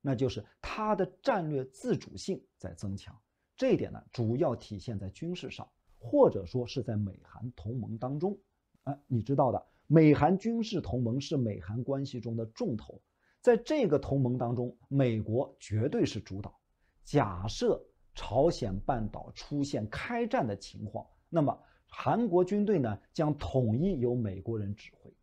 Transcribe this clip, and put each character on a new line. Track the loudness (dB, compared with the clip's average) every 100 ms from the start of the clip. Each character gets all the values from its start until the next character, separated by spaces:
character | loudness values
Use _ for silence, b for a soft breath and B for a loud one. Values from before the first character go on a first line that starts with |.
那 | -2
就 | 0 0
是 | -2 b b
它 | -10 -4 -2
的 | 0 0 _
战 | 0 0 0
略 | -4
自 | -4 -8 -2 -2
主 | -4
性 | -10 -6 -6 _ _
在 | -14
增 | -8 -8
强。 | -8 -10 -20 _ _ _ -2
这 | 2
一 | 2
点 | 0
呢， | -8 -12
主 | -2 0 2
要 | 0
体 | -2 -8 -10
现 | -8 -8
在 | -8
军 | -8 -8
事 | -8 -10
上， | -12 -16 _ _ _
或 | 0 6 6
者 | 4
说 | -4 -6 -4
是 | -6
在 | -4
美 | -2 -4 -8
韩 | -20 -12 -12
同 | -10 -8 -6
盟 | -6 -6
当 | -6 -2
中。 | -4 -4 _ _ _ _
啊， | -10 -10 _
你 | -2
知 | 0
道 | 2 4
的， | 2 b b b
美 | 8 10
韩 | 8 4 2
军 | 0 -2
事 | -2 -4
同 | -2 -2
盟 | -2 -2
是 | -2 -2
美 | -2 -4
韩 | -6 -6
关 | -4 -4
系 | -4 -8
中 | -6 -6
的 |
重 | -8 -6 -4 -4
头， | -8 -20 _ _ _ _
在 | 2 4
这 | 2 0 2
个 | 2
同 | 2 2
盟 | 2 0
当 | -2
中， | -2 -4 -8 _
美 | 2 2 2
国 | 0 -2 -2 -8
绝 | -4 0 0
对 | 2
是 | 0 -2
主 | -10 -12
导。 | -12 _ _ _ _ _
假 | -2 0 0 -2 -6
设 | 0 0 0 -4 _ _
朝 | -14 -2 4 4
鲜 | 2 -4 -2
半 | -2 -2 -4
岛 | -8 -14
出 | -16 -6 -4
现 | -2 -2 -4
开 | -6 -6 -4 0
战 | 0 0
的 |
情 | -4 -10 -12
况， | -8 -10 -12 _ _
那 | 2
么 | 2 0 b b b
韩 | -4 0 2 4
国 | 4
军 | 4 2
队 | 4 4
呢， | 2 -2 b
将 | 0 0 0
统 | 0 2 2
一 | 2 2 2
由 | 0
美 | 0 -2 -4
国 | -4 -4
人 | -4
指 | -8 -12 _
挥。 | -20 _